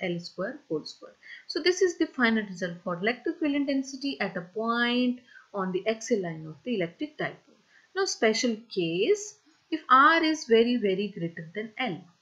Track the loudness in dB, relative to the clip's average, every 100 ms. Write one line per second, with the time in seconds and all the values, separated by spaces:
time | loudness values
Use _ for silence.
0 | -4 -4 -6 -8 -8 -8 -6 -6 -6 -14
1 | -20 -20 -20 -18 -10 -2 0 2 2 2
2 | -4 2 2 2 -2 -4 -6 -6 -6 -2
3 | -2 -2 -4 -2 -2 0 0 -2 -2 -6
4 | -6 -4 -4 -4 -8 -6 -2 0 2 2
5 | 2 0 -8 -20 -10 -6 -2 -2 -2 -2
6 | 0 0 0 -6 -12 -12 -4 -2 -2 -4
7 | -10 -6 -8 -8 _ _ _ _ _ -4
8 | -2 2 2 2 0 -2 -6 -4 -2 0
9 | 2 0 -2 -16 _ _ _ -8 4 6
10 | 8 6 4 0 4 4 6 2 0 0
11 | -2 -4 -6 -6 -10 -10 -10 -6 -6 -6
12 | -10 _